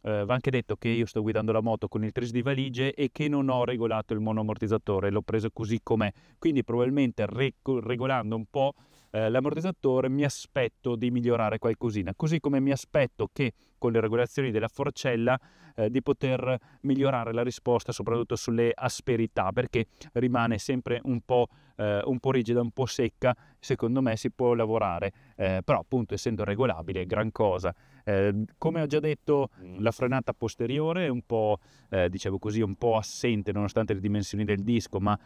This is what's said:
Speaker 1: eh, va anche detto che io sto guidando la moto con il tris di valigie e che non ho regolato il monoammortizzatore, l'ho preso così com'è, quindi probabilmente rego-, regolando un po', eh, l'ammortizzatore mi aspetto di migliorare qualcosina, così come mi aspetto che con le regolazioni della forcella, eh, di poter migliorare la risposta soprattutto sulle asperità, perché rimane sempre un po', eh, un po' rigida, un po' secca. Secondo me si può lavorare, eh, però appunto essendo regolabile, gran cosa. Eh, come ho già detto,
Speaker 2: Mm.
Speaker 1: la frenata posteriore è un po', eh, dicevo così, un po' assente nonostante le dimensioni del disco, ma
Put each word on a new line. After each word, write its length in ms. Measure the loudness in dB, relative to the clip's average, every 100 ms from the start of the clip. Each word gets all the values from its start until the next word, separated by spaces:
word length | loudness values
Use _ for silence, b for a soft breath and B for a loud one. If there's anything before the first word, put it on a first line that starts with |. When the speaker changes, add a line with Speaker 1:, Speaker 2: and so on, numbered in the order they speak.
Speaker 1:
eh, 240 | -2 -2 0
va 80 |
anche 160 | 0 0
detto 260 | 0 -2 -2
che 140 | 0
io 160 | 0 0
sto 160 | -2
guidando 300 | 0 0 2
la 100 | 2
moto 260 | 0 -2 -2
con 160 | -2
il 80 | -4
tris 200 | -4 -2
di 100 | -2
valigie 540 | 0 -2 -2 -2 -2 0
e 140 | -2
che 160 | -2 0
non 200 | 0 2
ho 140 | 2
regolato 520 | 0 0 0 0 -2 -2
il 60 |
monoammortizzatore, 920 | 0 0 -2 -2 0 0 0 0 2
l'ho 100 | 0
preso 300 | 0 -2 -2
così 300 | -4 -4 -4
com'è, 280 | 0 0 0 b b b
quindi 240 | 0 2
probabilmente 640 | 2 2 2 2 2 0 -2
rego-, 520 | 0 -2 -2 -2 -2
regolando 560 | -2 -2 0 0 0 -4
un 100 | -4
po', 240 | 0 0 b b b b
eh, 180 | -2 2
l'ammortizzatore 800 | 2 0 -2 -4 0 2 2 2
mi 160 | 0 0
aspetto 680 | -2 -6 -2 -2 -2 -4 -2
di 140 | 0
migliorare 480 | 0 2 2 2 0
qualcosina, 540 | 0 0 -2 -2 -4
così 260 | -2 -2 0
come 200 | 0 2
mi 120 | 2
aspetto 580 | 0 0 0 0 -2 -6
che 220 | -2 -4 -4 _ _
con 140 | 0
le 80 | 2
regolazioni 500 | 2 2 0 -2 -2
della 160 | 0 -2
forcella, 720 | -4 -6 -4 -2 0 2 0 b b b -2
eh, 140 | 0
di 120 | 0
poter 560 | 0 0 0 0 -2 -4 b b
migliorare 500 | 0 2 2 0 -2
la 120 | -2
risposta 480 | -2 -2 0 2 0
soprattutto 440 | -6 -2 -2 -2 -4
sulle 360 | 0 2 2
asperità, 800 | 0 -4 -4 -2 0 0 0 -2
perché 360 | -2 -2 -2 -4 B B
rimane 440 | -2 0 2 0 0
sempre 420 | -2 -4 -2 -2
un 180 | -2 -4
po', 260 | 2 2 2 b b -4
eh, 240 | 0 0
un 160 | 0 0
po' 120 | 2
rigida, 280 | 2 2 0
un 120 | 0
po' 160 | -2 -2
secca. 480 | 0 -2 0 0 0 b b
Secondo 420 | -4 -2 0 2
me 160 | 2 0
si 140 | -4
può 240 | 0 2 4
lavorare, 580 | 2 2 0 -2 -4 b b -4
eh, 260 | 0 0
però 160 | 2 0
appunto 360 | 0 -2 -2 -4
essendo 280 | -4 -2
regolabile, 640 | -2 0 0 -2 -6 -6 -2
gran 260 | -2 -2
cosa. 420 | 0 2 2 -2 b b b
Eh, 420 | -2 2 2 0 -4 _
come 240 | -2 -2
ho 60 | 0
già 120 | 0
detto, 500 | 0 -2 0 2 0 -6
Speaker 2:
Mm. 180 | -14 -2
Speaker 1:
la 120 | -2
frenata 420 | 0 0 0 -2
posteriore 720 | -4 -6 -4 -2 -2 -2 -2 -2
è 40 |
un 120 | -4
po', 360 | -2 0 2 0 b b b
eh, 200 | 0 0
dicevo 300 | 0 -4 -4
così, 220 | -2 0
un 140 | -2 0
po' 220 | 0 2
assente 540 | -2 -2 0 0 0
nonostante 420 | -2 0 0 0
le 60 | -2
dimensioni 440 | 0 -2 -2 -2
del 200 | 0 0
disco, 360 | 2 0 0 -2
ma 180 | 0 0